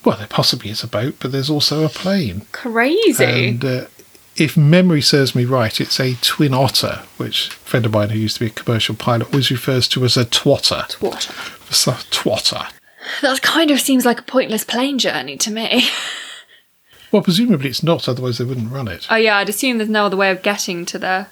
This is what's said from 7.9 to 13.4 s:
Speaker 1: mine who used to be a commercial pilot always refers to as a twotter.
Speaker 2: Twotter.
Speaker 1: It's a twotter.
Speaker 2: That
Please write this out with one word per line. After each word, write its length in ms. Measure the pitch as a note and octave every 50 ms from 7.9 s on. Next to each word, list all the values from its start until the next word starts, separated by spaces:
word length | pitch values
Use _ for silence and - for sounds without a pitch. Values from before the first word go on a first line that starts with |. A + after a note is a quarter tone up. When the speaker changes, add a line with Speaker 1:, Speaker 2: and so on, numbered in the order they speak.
Speaker 1:
mine 180 | G#2+ G#2+ G#2 G#2
who 80 | A2 A2
used 140 | A2 G#2+ -
to 40 | -
be 60 | A#2+
a 40 | G#2+
commercial 440 | - - - - A#2 A2 - - A2
pilot 340 | - - B2 A#2+ A#2 A#2 -
always 180 | - C#3+ B2 -
refers 380 | C3+ A#2+ - - C3 B2+ A#2+ -
to 160 | - C3+ B2+
as 120 | A#2+ -
a 80 | C3 A#2+
twotter. 640 | - - - - D3 C3+ - - - - - - -
Speaker 2:
Twotter. 800 | - - A3 - - - - - - - - - - - - -
Speaker 1:
It's 180 | - - - D3+
a 40 |
twotter. 760 | B2 - - - - - - - - - - - - - - - - - _ _ _ - - - - -
Speaker 2:
That 220 | - C4 C4+ C4